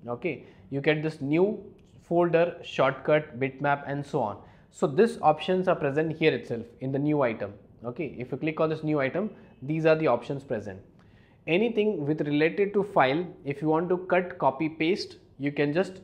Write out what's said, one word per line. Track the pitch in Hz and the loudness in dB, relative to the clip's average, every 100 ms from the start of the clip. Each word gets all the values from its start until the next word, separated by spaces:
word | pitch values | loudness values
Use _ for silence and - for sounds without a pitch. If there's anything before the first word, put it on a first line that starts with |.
| 110 | -8
okay, | 120 185 131 - - - | -6 -4 -6 -10 -20 -8
you | 139 | 0
get | 147 151 | 2 2
this | 156 156 | 0 -4
new | 135 156 196 - - - - - | 0 4 4 0 -10 -20 -20 -20
folder, | - 170 175 165 175 170 | -2 2 4 4 2 0
shortcut, | - - 135 139 - 151 151 117 | -10 2 2 2 2 2 2 -4
bitmap | 135 135 143 139 - | -4 -2 0 0 -2
and | 143 | -6
so | 139 151 | -4 -2
on. | 110 98 - - - | -2 -6 -14 -20 -20
So | - 180 | -4 -2
these | 143 226 - | 4 2 4
options | 151 151 - 185 185 | 2 2 2 0 2
are | 165 | 0
present | 143 139 160 156 | 0 0 -2 2
here | 156 | 2
itself | 135 - 120 110 - | 2 -4 -8 -8 -10
in | 131 | -4
the | 135 | -2
new | 147 151 | 0 2
item. | 127 110 101 101 - - | 2 0 -8 -10 -20 -12
Okay, | 117 123 147 - | -12 -8 -8 -8
if | 127 | -10
you | - | -4
click | 156 160 | -4 0
on | 160 | -2
this | 156 | 0
new | 156 151 | -2 0
item, | 131 160 214 - - - | 0 -2 -6 -8 -20 -14
these | 131 160 160 | -6 0 4
are | 156 | 4
the | 156 | 4
options | 123 - 139 | 2 0 -8
present. | - 113 101 95 - - - - - _ - | -4 -6 -6 -12 -16 -20 -20 -20 -20 _ -2
Anything | 165 233 220 208 190 143 | 0 2 2 0 0 -2
with | 156 | -2
related | 147 147 160 185 202 | 0 2 2 2 0
to | 202 | 0
file, | 196 - 131 147 180 - | 0 2 4 2 -2 -8
if | 139 139 | -8 -4
you | 156 | 0
want | 156 175 | 0 0
to | 180 | -2
cut, | 185 180 180 - | 2 0 0 0
copy, | 156 170 160 | -2 0 -4
paste, | 156 160 196 - - - - | -2 0 0 -4 -14 -20 -6
you | 139 | -6
can | 143 147 | 0 0
just | 151 185 - | 0 -2 -6